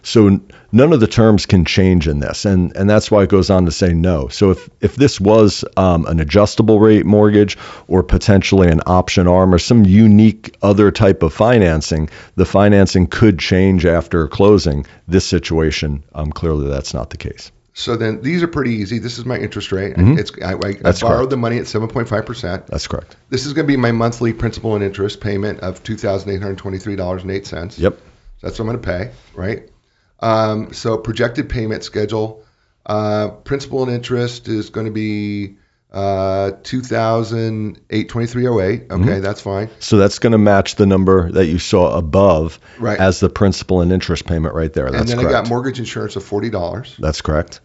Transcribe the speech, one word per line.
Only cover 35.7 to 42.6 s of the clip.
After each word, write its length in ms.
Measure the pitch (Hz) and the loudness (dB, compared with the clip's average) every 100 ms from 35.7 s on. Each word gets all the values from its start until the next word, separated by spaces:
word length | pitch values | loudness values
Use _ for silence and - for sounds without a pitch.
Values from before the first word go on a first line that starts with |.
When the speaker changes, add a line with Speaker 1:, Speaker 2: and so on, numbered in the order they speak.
| _ _ | _ _
Speaker 2:
uh, 600 | 95 98 95 95 95 98 98 | -6 -4 -2 -2 -2 -4 -6
two 180 | - 127 | -8 -8
thousand 1000 | 123 117 113 113 110 113 113 110 107 - _ | -4 -2 0 -2 -2 -4 -4 -6 -8 -12 _
eight 180 | 107 104 | -6 -4
twenty-three 400 | 117 117 123 123 | -6 -6 -4 -2
oh 140 | 117 | 0
eight. 220 | 92 123 123 | -2 -4 -6
Okay, 120 | 87 | -2
Speaker 1:
Mm-hmm. 180 | 101 98 | 0 0
Speaker 2:
that's 200 | 95 107 | -4 -8
fine. 280 | 101 98 107 - | -8 -6 -8 -12
Speaker 1:
So 180 | - 107 | 0 4
that's 220 | 101 - | 4 2
gonna 180 | 120 113 | 2 4
match 380 | 104 98 - - | 6 4 2 0
the 100 | 101 | 2
number 460 | 95 95 95 85 | 4 4 2 2
that 140 | - 87 | 0 0
you 120 | 85 | -2
saw 380 | - 101 87 71 | 0 2 2 0
above 600 | 80 95 98 80 82 - | 0 2 4 2 -2 -8